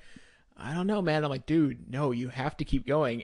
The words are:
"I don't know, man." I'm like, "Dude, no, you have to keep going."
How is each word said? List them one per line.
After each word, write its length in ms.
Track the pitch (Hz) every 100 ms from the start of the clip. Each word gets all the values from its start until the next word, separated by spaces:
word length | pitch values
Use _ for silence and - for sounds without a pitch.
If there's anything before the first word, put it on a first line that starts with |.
| - - - _ _ -
"I 160 | 120
don't 140 | 165 190
know, 160 | 208
man." 200 | 170 156
I'm 60 | 151
like, 160 | 135 -
"Dude, 420 | 160 147 120 -
no, 220 | 131 147
you 200 | 120 127
have 280 | 131 139 -
to 80 | 139
keep 220 | 135 127
going." 340 | 151 135 117